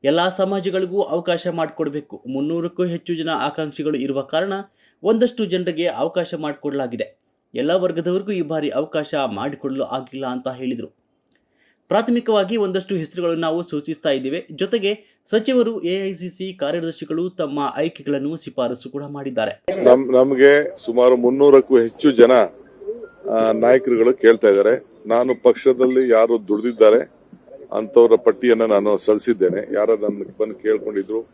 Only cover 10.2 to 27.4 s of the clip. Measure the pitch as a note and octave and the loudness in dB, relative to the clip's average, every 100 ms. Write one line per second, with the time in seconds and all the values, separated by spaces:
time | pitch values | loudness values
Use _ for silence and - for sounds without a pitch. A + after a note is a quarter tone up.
10.2 | C3 B2+ B2+ B2+ C3 A#2+ F#2+ _ _ _ | -10 -8 -10 -10 -10 -10 -12 _ _ _
11.2 | _ _ _ _ _ _ _ F#3+ A#3 A#3+ | _ _ _ _ _ _ _ -2 0 -2
12.2 | A#3 G#3+ F#3 A3+ G3+ F#3 F#3 G3 D#3+ F3+ | 0 0 0 -2 -2 -4 -4 -6 -6 -6
13.2 | F3 E3 E3 E3 E3+ D3 D3 D#3 D#3+ C3+ | -4 -2 -4 -4 -6 -8 -8 -6 -2 -2
14.2 | C3 D#3+ - D3+ F#3+ A#3 G3 G#3 _ _ | -4 -8 -10 -8 -4 -2 -4 -6 _ _
15.2 | - G#3+ A3 B3+ A3+ A3+ E3+ F#3+ G3 F#3 | -4 -2 0 2 0 -2 -4 -4 -6 -8
16.2 | F3+ - F#3+ F#3 C#3+ E3+ E3 D#3+ D3+ D#3+ | -12 -12 -12 -6 -6 -4 -6 -10 -8 -6
17.2 | F3+ F#3 D3+ C#3+ C#3 - D#3+ - C#3+ C#3 | -6 -6 -6 -4 -6 -4 -6 -6 -6 -4
18.2 | C#3+ D#3+ - C3+ A#2+ B2 B2 C#3 C#3+ C#3+ | -4 -8 -12 -6 -6 -6 -10 -12 -12 -10
19.2 | C3+ A#2+ G#2+ - - F#3+ F3 B2+ C3 B2+ | -8 -4 -4 -6 -8 2 6 6 6 2
20.2 | C3+ C3 C#3 C#3+ D3 - - A#2 B2 B2+ | 4 6 6 6 2 -8 -4 4 4 4
21.2 | A#2+ C3+ C#3+ C3+ B2+ C3 A#2 - D3+ A#2+ | 2 4 8 8 6 4 2 0 0 6
22.2 | A#2+ B2+ F#2 - - - - A#3+ - _ | 6 8 4 -4 -20 -16 -12 -12 -14 _
23.2 | - A2+ A2+ A2+ A#2 C3 C3 A#2+ A2+ C3+ | -4 0 0 2 2 2 2 2 2 4
24.2 | A2+ A2+ A2 G2 G2+ B2+ - _ G#2 A#2 | 6 6 6 4 4 0 -4 _ -2 -2
25.2 | B2+ A#2+ B2 A2+ C3+ B2 B2+ B2+ B2+ A2+ | 0 2 2 2 0 2 2 2 2 4
26.2 | A2+ A#2 G2 G#2 A#2 A2+ A2 A2+ D3+ _ | 4 0 -2 -4 -4 4 6 6 0 _
27.2 | _ - | _ -20